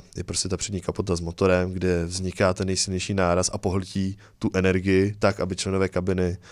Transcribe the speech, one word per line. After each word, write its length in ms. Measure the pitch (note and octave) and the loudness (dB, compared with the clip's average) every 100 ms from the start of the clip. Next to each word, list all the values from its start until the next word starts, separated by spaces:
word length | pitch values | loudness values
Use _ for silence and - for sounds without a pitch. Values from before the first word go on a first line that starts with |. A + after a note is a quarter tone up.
| - - | -6 -12
je 60 | |
prostě 260 | F2 F2 F#2 | -8 -6 -4
ta 80 | F#2 | -4
přední 240 | - G2 | -4 -6
kapota 340 | - E2+ F#2 E2+ | -6 -4 -2 -2
s 40 | |
motorem, 540 | E2+ E2 F#2+ F2+ F2+ | -4 0 4 4 2
kde 320 | F#2 F2+ F2 E2+ | -2 0 0 0
vzniká 480 | F2+ F#2 - G2 | -4 -6 0 2
ten 140 | F#2 F#2 | 2 -2
nejsilnější 460 | F#2 - F#2 - | -2 -2 -4 -2
náraz 360 | G2+ F2+ F2 F2+ | 0 2 2 0
a 40 | - | -2
pohltí 600 | G2 F#2 F#2 G2 F#2+ G2 - _ | -2 -2 -2 -4 -4 -6 -16 _
tu 100 | A2+ | -2
energii 640 | F#2+ F#2 F#2 F#2+ F#2+ G2+ G#2 | 2 4 2 4 4 4 2
tak, 200 | G#2 G2 | 0 2
aby 160 | F#2 F#2+ | -2 -2
členové 340 | - F#2+ F#2+ | -2 0 0
kabiny, 480 | - F2+ F#2 F2+ F2 - | 0 -2 0 0 -2 -10